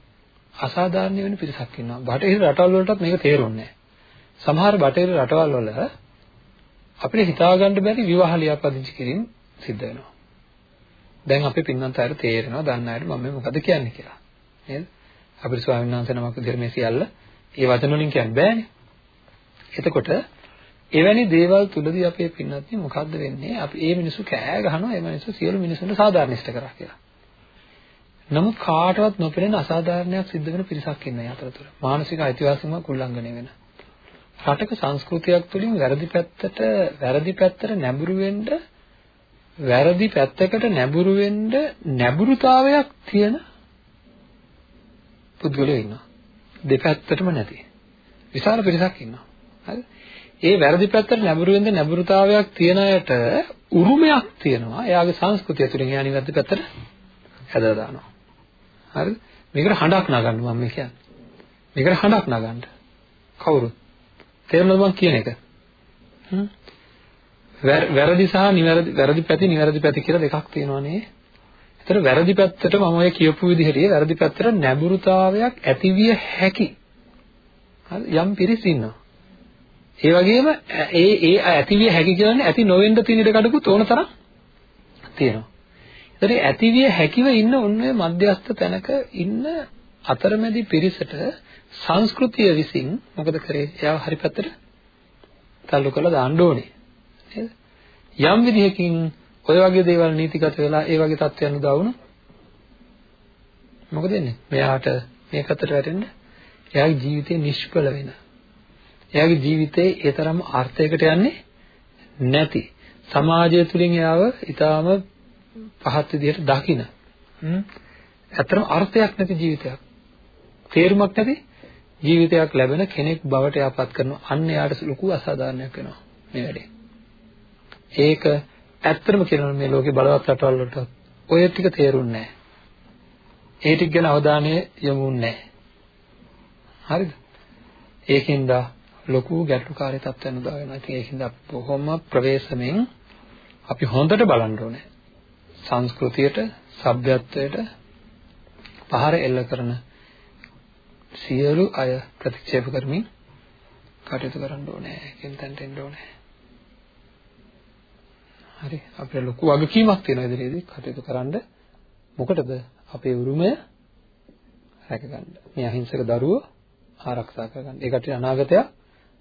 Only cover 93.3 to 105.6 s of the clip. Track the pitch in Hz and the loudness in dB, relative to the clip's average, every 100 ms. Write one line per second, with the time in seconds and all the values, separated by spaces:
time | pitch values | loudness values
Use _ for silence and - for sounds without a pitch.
93.3 | 156 - 151 143 - 151 156 - 160 - | -6 -6 -6 -6 -4 -2 -2 -4 -4 -4
94.3 | - 320 - _ _ _ _ _ _ _ | -4 -10 -12 _ _ _ _ _ _ _
95.3 | _ _ _ - 143 139 139 170 151 127 | _ _ _ -2 0 0 0 0 2 0
96.3 | 160 175 123 - _ _ _ _ _ - | 4 4 2 -4 _ _ _ _ _ -16
97.3 | 214 226 _ _ _ _ _ _ - 147 | -12 -12 _ _ _ _ _ _ 0 2
98.3 | 214 240 214 196 196 175 165 160 - _ | 4 4 4 4 2 -2 0 -2 -8 _
99.3 | _ - 170 190 185 175 170 165 156 160 | _ 2 4 6 4 4 4 2 0 -2
100.3 | 156 156 151 147 156 156 160 156 151 151 | -2 -2 0 0 0 0 2 2 0 -2
101.3 | - 147 143 143 143 214 254 - _ _ | -2 -4 -2 0 0 0 -6 -16 _ _
102.3 | _ _ _ _ _ _ _ _ _ _ | _ _ _ _ _ _ _ _ _ _
103.3 | _ _ _ _ _ - 156 180 208 131 | _ _ _ _ _ -12 -6 -4 -2 -4
104.3 | 117 - 135 135 131 135 127 - _ - | -8 -4 0 0 0 -2 -6 -8 _ -10
105.3 | 147 139 151 | -6 -4 -4